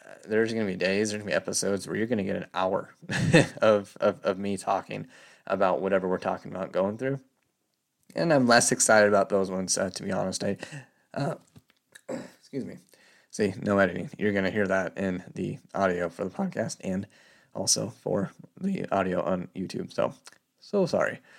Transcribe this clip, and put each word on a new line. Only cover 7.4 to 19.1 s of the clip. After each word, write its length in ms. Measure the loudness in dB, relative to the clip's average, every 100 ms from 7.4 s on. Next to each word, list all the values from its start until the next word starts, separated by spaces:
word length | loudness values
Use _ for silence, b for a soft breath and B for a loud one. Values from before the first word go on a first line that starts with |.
| _ _ _ _ _ _ _
And 180 | -2 2
I'm 140 | 4 6
less 260 | 6 6
excited 360 | 2 6 8 8
about 220 | 6 4
those 200 | 2 0
ones, 280 | -2 -2 -2
uh, 100 | -4
to 120 | -4
be 100 | -6
honest. 320 | -4 -2 -4
I, 140 | -4 -6 B -16 -18 B B
uh, 220 | -6 -4 -6 _ -20 _
<clears throat> 380 | _ _ -20 -12
excuse 560 | -12 -12 -20 _ -8
me. 120 | -8 -12 _ b b b b
See, 220 | -2 -2 0
no 180 | 2 4
editing. 320 | 4 2 -8 -4
You're 160 | 0
gonna 180 | 0 0
hear 160 | 0 2
that 300 | 0 -2 -2
in 280 | -4 -4 -6
the 240 | -8 -6 -8 _
audio 340 | 0 0 2 -2
for 160 | -4
the 60 | -8
podcast 460 | -4 -6 -4 -6 -6
and 240 | -6 -4 -6 b b b b
also 360 | -6 -2 0 -2
for 420 | -6 -4 -2 -2 -8 -20 -8
the 260 | -6 -6 -2
audio 300 | -2 0